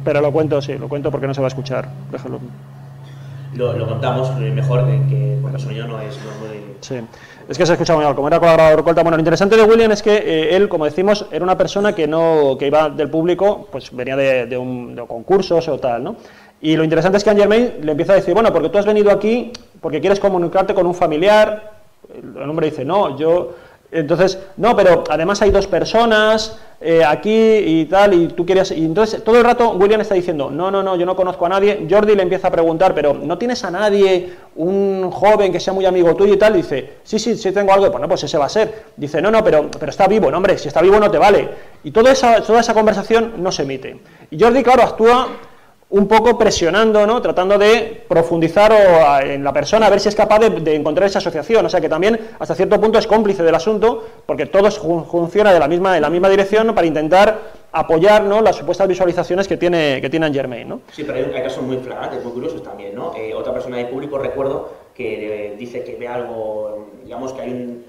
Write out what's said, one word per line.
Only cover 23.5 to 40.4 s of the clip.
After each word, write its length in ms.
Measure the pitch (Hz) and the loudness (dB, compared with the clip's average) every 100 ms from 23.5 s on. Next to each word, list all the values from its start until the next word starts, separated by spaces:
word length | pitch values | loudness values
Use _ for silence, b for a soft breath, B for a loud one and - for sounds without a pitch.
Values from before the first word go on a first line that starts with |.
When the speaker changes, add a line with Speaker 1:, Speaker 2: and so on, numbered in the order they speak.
| B B B _ | B B B _
Speaker 1:
Entonces, 480 | 160 147 160 190 190 B - | -8 -2 0 0 -2 B -4
"No, 180 | 202 226 | 0 4
pero 280 | 185 170 - | 4 4 0
además 320 | 151 165 202 | -2 -2 0
hay 100 | 208 | 2
dos 160 | 196 190 | 2 0
personas, 920 | 247 - 220 233 214 214 220 - B B B | -2 0 0 2 2 2 0 -2 B B B
eh, 220 | 156 165 156 | 0 2 4
aquí 520 | 151 202 220 220 220 | 2 0 4 4 4
y 280 | 156 160 151 | 2 0 2
tal, 280 | 185 208 | 4 4
y 140 | 180 165 | 4 0
tú 160 | - 170 | -2 0
querías". 260 | 190 190 | 0 0
Y 120 | 165 160 | -2 -2
entonces, 380 | 165 220 208 | 0 -2 -2
todo 140 | - 233 | 2 4
el 60 | |
rato, 280 | 233 240 233 | 4 2 0
William 300 | 180 196 220 | 2 2 2
está 140 | 202 190 | 0 -2
diciendo, 340 | 180 156 135 | -2 -6 -6
"No, 220 | 143 185 | -4 -4
no, 100 | 196 | -2
no, 140 | 190 180 | -2 -2
yo 100 | 175 | -2
no 100 | 185 | -2
conozco 300 | 185 180 175 | -2 -2 -2
a 40 | |
nadie". 360 | 196 202 202 160 | 0 0 -2 0
Jordi 280 | 202 214 202 | 2 4 2
le 80 | |
empieza 240 | 185 185 190 | 2 0 -2
a 40 | |
preguntar, 440 | 170 165 165 190 185 | 0 0 2 0 2
"Pero 180 | 151 | 0
¿no 240 | 135 143 170 | -2 -4 -4
tienes 260 | 240 247 | -4 -6
a 60 | 190 | -6
nadie, 640 | 175 214 202 196 185 180 B B - | -4 0 2 4 2 -2 B B -6
un 560 | 165 196 196 190 185 | -4 -2 -2 -2 -6
joven 400 | - 196 214 196 | 0 2 4 2
que 80 | 170 | 0
sea 140 | 180 | -4
muy 120 | 190 190 | -2 0
amigo 300 | 180 175 165 | 2 2 4
tuyo 180 | 202 | 2
y 40 | 196 | 4
tal?". 160 | 214 202 | 4 2
Y 20 | |
dice, 300 | - 139 123 - | -2 -6 -8 -18
"Sí, 160 | - 214 | -6 -4
sí, 180 | 240 220 | -2 -4
sí 140 | 247 | -2
tengo 220 | 202 202 | -2 2
algo". 180 | 196 196 | 4 4
"Bueno, 160 | 147 147 | 0 -4
pues 160 | 175 | -4
ese 140 | 147 160 | -2 -2
va 80 | 135 | -2
a 40 | |
ser". 360 | 208 214 - - - | 0 -2 -4 -18 -14
Dice, 260 | 143 156 | -6 -2
"No, 80 | 180 | 0
no, 140 | 220 | 2
pero, 260 | 180 156 147 - | 4 2 0 -8
pero 120 | 147 | -10
está 160 | - 196 | 0 2
vivo". 240 | 214 160 | 2 0
"No, 60 | |
hombre, 200 | 160 | 0